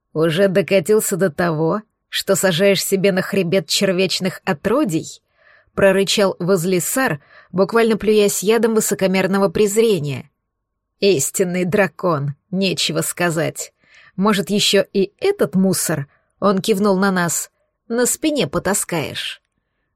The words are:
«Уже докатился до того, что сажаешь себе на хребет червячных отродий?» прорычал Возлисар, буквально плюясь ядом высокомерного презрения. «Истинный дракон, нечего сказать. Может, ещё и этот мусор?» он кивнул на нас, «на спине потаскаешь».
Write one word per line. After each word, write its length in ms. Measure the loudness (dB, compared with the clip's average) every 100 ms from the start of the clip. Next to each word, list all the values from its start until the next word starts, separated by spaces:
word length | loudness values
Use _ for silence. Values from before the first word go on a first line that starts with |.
| _
«Уже 360 | -2 0 2 2
докатился 680 | 2 2 0 2 0 0 -2
до 140 | -2
того, 500 | 0 -2 0 -2 -2 -6 _ _
что 260 | -8 -2 0
сажаешь 480 | 2 2 2 2
себе 260 | 0 0 2
на 120 | 0
хребет 460 | -2 -2 0 -2 -2
червячных 760 | -2 0 0 0 -2 -4 -6
отродий?» 760 | -6 -4 0 0 0 -2 -6 -16 _ _ _ _ _
прорычал 600 | 2 2 4 0 2 0 0
Возлисар, 800 | 0 0 2 -2 -2 -2 -2 -4 _ -20 _
буквально 460 | -2 2 2 2 2
плюясь 460 | 2 4 4 0
ядом 320 | 0 2 2
высокомерного 720 | 2 0 0 0 2 0 2 0
презрения. 840 | 2 2 4 2 2 -2 -8 -12 _ _ _ _ _ _ -2
«Истинный 640 | 0 2 0 -2 -2 -2
дракон, 680 | -2 0 0 -2 -2 -2 -4 -8 _
нечего 500 | -2 -2 -2 -4 -4
сказать. 720 | -6 -4 -2 -2 -4 -6 -16 _ _ -20 -18 -2
Может, 340 | 0 0 0
ещё 340 | -2 0 0 0
и 200 | -2 -2 _
этот 360 | -2 0 0
мусор?» 540 | 2 0 0 -2 -6 -8 _ _ -4
он 200 | -2 0
кивнул 380 | 0 0 2 2
на 120 | 0
нас, 400 | 0 -2 -4 -8 _ _ _ -8
«на 160 | -2
спине 420 | -2 0 -2 0 -2
потаскаешь». 960 | -2 -2 -4 -4 -4 -6 -8 -10 -12 _ _ _ _ _